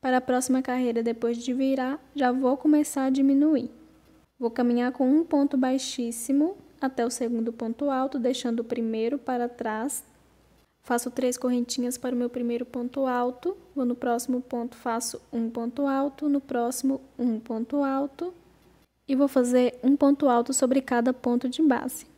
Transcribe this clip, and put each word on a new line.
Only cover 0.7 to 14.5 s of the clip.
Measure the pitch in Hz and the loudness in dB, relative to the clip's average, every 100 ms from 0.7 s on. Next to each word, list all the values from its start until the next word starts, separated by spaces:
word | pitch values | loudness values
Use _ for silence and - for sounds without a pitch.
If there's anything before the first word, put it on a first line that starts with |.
| 254 247 233 | -2 0 0
depois | 233 226 233 233 | -2 -2 -2 -4
de | 240 | -4
virar, | 254 269 269 254 294 - | -2 0 0 -2 -6 -10
já | 285 254 | -2 0
vou | 254 262 285 | 2 2 2
começar | 311 302 294 - 269 | 4 4 4 0 0
a | |
diminuir. | 269 277 277 294 294 233 - - _ _ _ _ _ | 4 4 6 4 2 -2 -12 -20 _ _ _ _ _
Vou | 240 | -6
caminhar | 233 240 240 247 | 0 0 2 0
com | 254 254 | 0 4
um | 294 | 4
ponto | 330 294 285 269 | 4 2 2 2
baixíssimo | 254 262 - - 233 233 - 277 311 403 - _ | 0 0 -4 -6 -6 -6 -2 0 0 -2 -16 _
até | 269 262 233 | -6 -2 -4
o | |
segundo | 240 233 233 226 | -2 -4 -2 -4
ponto | 233 226 233 285 | -4 -6 -4 -2
alto, | 269 262 269 | 0 -2 -2
deixando | 240 262 240 233 | -2 -2 -2 -4
o | |
primeiro | 226 233 226 220 226 277 | -4 -4 -4 -2 -2 -4
para | - 247 240 | -4 -4 -4
trás. | 240 247 214 247 - - _ _ _ _ _ _ _ | -4 -6 -4 -6 -8 -12 _ _ _ _ _ _ _
Faço | - 240 247 | -2 -2 -2
três | 247 254 247 | 2 2 2
correntinhas | 254 247 240 - 247 247 | 0 0 0 -2 -4 -4
para | 254 247 | -4 -2
o | |
meu | 240 | -2
primeiro | 240 240 240 240 | -2 -2 -2 -4
ponto | 254 240 269 262 | -6 -6 -2 0
alto. | 247 247 247 349 403 - - | 0 -2 -2 -6 -6 -10 -4
Vou | 247 | -2
no | 240 | 0
próximo | 262 233 - 247 | 0 -2 0 -4
ponto, | 247 | -4